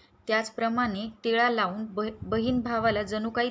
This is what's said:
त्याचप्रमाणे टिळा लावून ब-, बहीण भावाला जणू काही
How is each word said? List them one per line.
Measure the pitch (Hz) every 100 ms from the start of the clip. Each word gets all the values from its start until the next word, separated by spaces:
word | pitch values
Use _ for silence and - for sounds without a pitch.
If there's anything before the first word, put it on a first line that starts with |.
| _ _ -
त्याचप्रमाणे | 220 220 - 226 233 247 196 220 -
टिळा | 233 226 240
लावून | 226 190 202
ब-, | 220 190 220 214
बहीण | 190 220 233 254
भावाला | 233 233 226 208
जणू | 202 214 220
काही | 226 247